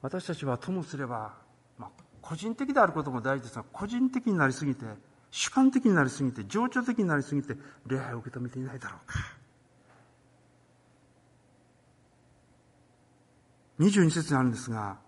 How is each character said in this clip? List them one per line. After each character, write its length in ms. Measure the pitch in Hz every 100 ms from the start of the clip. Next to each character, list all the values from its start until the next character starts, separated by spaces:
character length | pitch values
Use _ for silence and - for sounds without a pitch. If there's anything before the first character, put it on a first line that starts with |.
私 240 | 131 185 -
た 100 | 170
ち 100 | 139
は 120 | 120
と 140 | -
も 120 | 185
す 140 | 147 139
れ 80 | 131
ば、 300 | 117 107 - _ _ _ _
ま 100 | -
あ、 20 | _ - -
個 140 | - 160
人 200 | 214 226
的 180 | 269
で 60 | 277
あ 80 | 202
る 40 |
こ 120 | 160
と 80 | 143
も 100 | 127
大 160 | 120 135
事 60 |
で 60 | 120
す 40 | 117
が、 80 | -
個 140 | - 202
人 240 | 240 254
的 180 | 254 247
に 60 |
な 140 | 185 135
り 60 |
す 120 | 127 143
ぎ 80 | 127
て、 100 | 113 107 _ _ _
主 180 | - -
観 220 | - 262
的 140 | 262 254
に 100 | 180
な 80 |
り 60 | 135
す 140 | -
ぎ 80 | 135
て、 140 | 117 98
情 200 | 202 240
緒 180 | 254
的 160 | 247 233
に 60 | 190
な 100 | 147
り 80 |
す 100 | 135
ぎ 80 | 147
て、 140 | 135 139 - - -
礼 100 | 131
拝 160 | 120 120
を 20 |
受 120 | 117
け 80 | 127
止 40 |
め 80 | 120
て 100 | 127
い 40 |
な 120 | 131 127
い 40 |
だ 100 | -
ろ 80 | -
う 60 | -
か。 120 | - - - - _ _ _ _ - _ _ _ _ _ _ _ _ _ _ _ _ _ _ _ _ _ _ _ _ _ _ _ _ _ _ _ _ _ _ _ _ _ _ _ _ _ -
二 100 | 175
十 140 | 202
二 80 | 165
節 220 | 160 156
に 40 | 143
あ 60 |
る 60 | 127
ん 20 |
で 60 | 113
す 120 | -
が 300 | 113 104 95